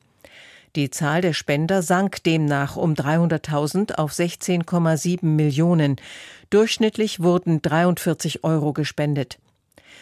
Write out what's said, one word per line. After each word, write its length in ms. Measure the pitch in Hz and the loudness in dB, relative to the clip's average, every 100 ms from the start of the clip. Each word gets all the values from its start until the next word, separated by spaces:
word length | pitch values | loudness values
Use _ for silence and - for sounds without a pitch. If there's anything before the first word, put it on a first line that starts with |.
| - _ - - - - _ 151 | -8 _ -20 -20 -20 -20 _ -4
Die 160 | 139 | -4
Zahl 300 | - 147 165 | -2 -2 0
der 120 | 180 | 0
Spender 480 | 147 - 143 160 190 | 0 -2 -2 0 0
sank 400 | 170 180 196 - | 2 2 0 -2
demnach 520 | 170 160 147 139 139 - | 0 2 2 0 -2 -2
um 180 | 170 | -2
dreihunderttausend 1040 | 151 139 165 170 160 - 147 151 185 214 - | 0 0 2 2 0 -2 -2 0 -2 -2 -2
auf 160 | 151 | -4
sechzehn 540 | - 175 - - 175 165 | -2 -4 -4 -2 -2 0
Komma 300 | 175 165 160 | 0 2 2
sieben 380 | 175 180 160 156 | 0 0 0 2
Millionen. 600 | 151 139 170 170 143 131 - - - - - | 2 2 2 4 2 0 -8 -20 -20 -20 0
Durchschnittlich 680 | 202 226 - 220 214 214 - | 2 2 2 0 0 -4 0
wurden 440 | 170 180 170 156 | 2 2 2 0
dreiundvierzig 800 | 151 160 180 170 180 151 156 - | 2 2 2 2 -2 -2 -4 -4
Euro 280 | 160 160 147 | -2 0 0
gespendet. 680 | 147 143 - 147 143 127 - _ _ _ _ _ - | -2 -4 -2 -2 -2 -4 -10 _ _ _ _ _ -20